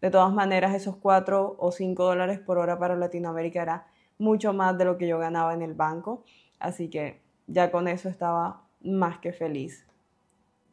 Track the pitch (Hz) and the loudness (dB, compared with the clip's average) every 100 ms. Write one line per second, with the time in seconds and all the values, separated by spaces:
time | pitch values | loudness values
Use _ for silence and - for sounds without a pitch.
0 | 190 190 185 208 190 185 190 196 196 190 | 2 4 6 4 2 4 2 0 -4 -2
1 | 196 190 190 196 196 - 175 175 185 180 | 4 4 4 0 0 -2 -2 -2 -2 0
2 | 180 180 185 196 190 175 175 175 180 175 | 2 2 0 -2 -2 0 0 0 0 0
3 | 175 175 170 165 170 175 160 175 - _ | -2 -4 -6 -4 -4 -4 -4 -4 -8 _
4 | _ - 214 214 214 196 185 180 180 180 | _ -2 2 2 2 2 2 2 2 2
5 | 175 165 165 165 165 170 160 156 156 165 | 0 0 -2 0 0 -2 -4 -2 -2 -2
6 | 208 247 - _ _ - - 180 160 156 | -8 -10 -12 _ _ -10 -8 -6 -8 -6
7 | 147 - _ _ - 175 175 175 175 180 | -8 -10 _ _ -4 2 2 2 0 -2
8 | 185 185 170 170 175 - _ _ - 190 | -6 -4 -2 0 -2 -6 _ _ -4 0
9 | 170 170 170 175 165 143 135 - _ _ | 0 -2 -8 -6 -6 -6 -8 -12 _ _
10 | _ _ _ _ _ _ _ | _ _ _ _ _ _ _